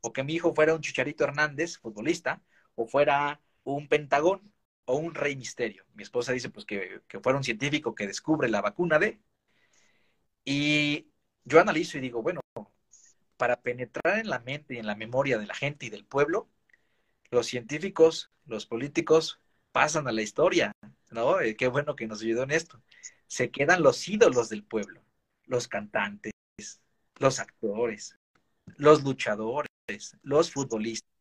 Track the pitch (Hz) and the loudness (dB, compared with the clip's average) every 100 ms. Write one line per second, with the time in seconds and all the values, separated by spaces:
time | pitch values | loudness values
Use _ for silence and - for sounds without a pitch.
0 | 117 - 135 165 165 156 156 160 156 - | -8 -6 -4 0 0 4 4 4 -2 -2
1 | 135 147 139 143 151 139 175 - 113 104 | -4 0 -2 0 -2 -2 -6 -6 -14 -8
2 | 123 170 - 156 _ _ _ - 113 139 | -2 -2 -2 -6 _ _ _ -8 -2 2
3 | 147 143 147 147 _ _ - 139 147 147 | 4 4 0 -4 _ _ -6 -6 0 0
4 | 147 143 160 190 - _ _ _ - 131 | 2 2 4 2 -6 _ _ _ -2 -2
5 | 165 143 143 139 120 - 113 95 _ 104 | -2 -2 -4 -4 -10 -6 -6 -6 _ -20
6 | 95 123 120 127 113 - 104 101 92 92 | -8 -4 -2 -4 -4 -12 -10 -8 -8 -12
7 | _ 101 123 135 127 113 139 147 135 - | _ -6 0 0 0 -2 -2 -2 -4 -4
8 | 101 95 - 156 131 107 101 - 175 156 | -6 -6 -2 0 2 0 -2 -2 2 2
9 | 202 - _ _ _ _ _ _ _ _ | 2 -4 _ _ _ _ _ _ _ _
10 | _ _ _ _ - 139 147 151 147 147 | _ _ _ _ -4 0 2 2 2 -2
11 | - _ _ _ - 151 180 160 170 151 | -6 _ _ _ 4 6 6 2 -2 -6
12 | 131 120 113 175 - - 107 _ _ _ | -6 -4 -4 -6 -10 -14 -16 _ _ _
13 | - _ _ _ 120 123 - 123 123 - | -20 _ _ _ -2 0 -2 -6 -6 -2
14 | 165 208 220 131 120 143 - 120 107 104 | 0 0 -2 -6 -6 -12 -10 -10 -6 -6
15 | 113 127 139 117 104 - 139 147 120 104 | -4 -2 0 0 -2 -6 -6 -6 -12 -14
16 | - 135 147 175 - _ _ _ _ _ | -6 0 0 0 -6 _ _ _ _ _
17 | _ _ _ 123 113 123 113 147 190 185 | _ _ _ 0 0 -6 -6 -6 -6 6
18 | 160 160 - _ - 110 - 117 139 - | 6 6 -12 _ -10 -10 -6 -8 -4 -4
19 | - 160 160 - _ _ _ 127 147 160 | 4 4 2 -10 _ _ _ 0 2 0
20 | 135 110 107 - 165 180 107 - - _ | -2 -2 -4 2 2 4 0 -2 -20 _
21 | _ 113 123 185 131 107 127 127 147 143 | _ -2 0 2 0 0 0 0 -4 -6
22 | 110 107 113 113 135 156 165 - _ - | -6 -6 -2 -2 0 -2 -4 -18 _ -20
23 | - _ _ - 123 - 143 180 147 120 | -20 _ _ -4 -4 0 2 6 6 4
24 | - 208 214 123 113 104 - 113 101 - | -2 4 6 6 0 -4 -6 -6 -6 -12
25 | _ _ _ _ _ 127 - 104 104 - | _ _ _ _ _ -4 -2 -8 -4 -4
26 | 101 104 110 - _ - - - _ _ | -4 -6 -14 -14 _ -18 -18 -18 _ _
27 | _ - 135 131 - _ 110 104 117 104 | _ 2 2 2 -10 _ -6 -2 -4 -4
28 | - _ _ _ _ _ - - 143 151 | -12 _ _ _ _ _ -20 2 8 8
29 | 139 135 - 104 110 135 147 _ - 101 | 6 -2 -4 -4 -4 -4 -6 _ -14 -12
30 | - - - 143 170 - 135 110 110 113 | -14 -18 0 2 2 0 -4 -2 -4 -6
31 | - _ | -12 _